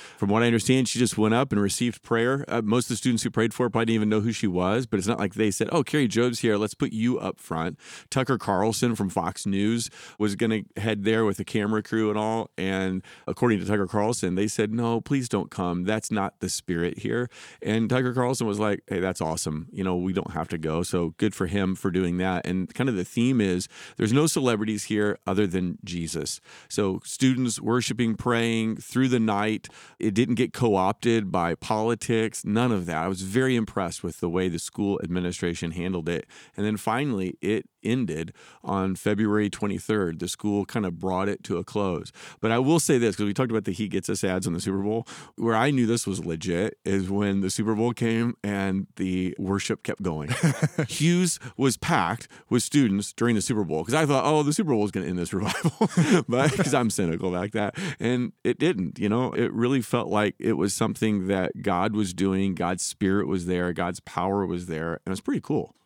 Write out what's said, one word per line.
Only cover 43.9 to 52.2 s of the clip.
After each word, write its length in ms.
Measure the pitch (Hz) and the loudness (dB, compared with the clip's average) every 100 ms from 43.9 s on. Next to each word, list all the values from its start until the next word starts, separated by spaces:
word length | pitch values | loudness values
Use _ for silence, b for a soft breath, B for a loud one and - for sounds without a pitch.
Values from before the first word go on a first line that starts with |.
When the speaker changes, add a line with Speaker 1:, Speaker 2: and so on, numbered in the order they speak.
| 98 - | -2 -2
Speaker 1:
Us 120 | 98 | -2
ads 240 | 98 92 92 | 0 0 -2
on 60 | |
the 80 | 85 | -2
Super 220 | 92 95 | -2 -2
Bowl. 240 | 101 113 - B B - | -2 -4 -6 B B -4
Where 200 | 113 110 | 0 4
I 140 | 135 | 4
knew 160 | 135 110 | 4 2
this 200 | 117 - | 2 0
was 180 | 90 | -4
legit 520 | 82 82 87 87 104 - | -2 -4 -2 0 0 -4
is 240 | - 98 92 | -2 -2 0
when 320 | 98 104 98 | 0 0 0
the 80 | 95 | -2
Super 260 | - 107 | -2 -2
Bowl 180 | 107 117 | 2 0
came 400 | 120 117 113 117 - | 0 0 2 0 -2
and 420 | 104 101 98 95 95 - | -4 -2 0 -2 -4 -4
the 380 | 95 92 92 - | -2 0 -2 -2
worship 440 | 95 98 - 110 | -2 -2 0 -4
kept 200 | - - | -4 -4
going. 260 | 92 78 76 - 165 - | -2 -4 -4 0 0 2
Speaker 2:
<laughs> 280 | 151 - 139 | -2 0 -4
Speaker 1:
Hughes 500 | - 156 175 180 - 123 - | 0 2 4 2 -2 -8 0
was 220 | 135 - | 2 2
packed 500 | - 156 85 113 | 0 2 2 -2